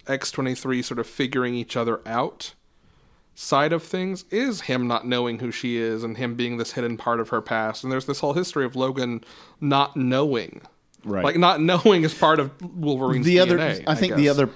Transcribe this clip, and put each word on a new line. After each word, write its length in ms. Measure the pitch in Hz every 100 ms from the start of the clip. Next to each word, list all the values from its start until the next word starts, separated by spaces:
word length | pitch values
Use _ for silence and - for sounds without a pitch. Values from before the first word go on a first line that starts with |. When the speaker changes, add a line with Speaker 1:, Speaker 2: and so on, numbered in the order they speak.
| -
Speaker 1:
X 240 | 135 -
twenty-three 500 | - 131 123 131 127
sort 180 | 120 120
of 80 | 113
figuring 460 | - 131 131 123 120
each 200 | 117 127
other 240 | 117 107 -
out 480 | 117 143 - - - _ _ _ _ _ _ _ -
side 380 | - 139 151
of 80 | 165
things 440 | - 185 185 185 -
is 320 | 202 269 202
him 260 | - 127 123
not 200 | 120 123
knowing 320 | 123 120 117
who 100 | 120
she 240 | 110 127 117
is 260 | 113 110
and 140 | 113 113
him 180 | 127 120
being 220 | 120 120
this 160 | 110
hidden 220 | - 120 113
part 240 | - 117
of 100 | 110
her 120 | 117
past. 420 | 107 113 110 107
And 80 | 131
there's 140 | 131 131
this 140 | 139
whole 140 | 147
history 300 | 143 180 -
of 120 | 127 127
Logan 480 | 131 135 123 117 - - - _
not 380 | 147 139 139 -
knowing. 640 | 127 127 151 123 92 - - _ _ _
Speaker 2:
Right. 200 | - 101 139
Speaker 1:
Like, 120 | 170
not 220 | 180 175
knowing 440 | 160 180 220 190
is 100 | 156
part 260 | - 160 156
of 120 | 139 -
Wolverine's 640 | 180 180 151 131 131 131 147
Speaker 2:
The 140 | 175
other, 180 | 180 175
Speaker 1:
D 60 |
N 80 | 156 95 -
A, 40 |
Speaker 2:
I 40 |
Speaker 1:
I 20 | 156
Speaker 2:
think 200 | 185 -
the 80 | 147
Speaker 1:
guess. 60 | 143
Speaker 2:
other 120 | 135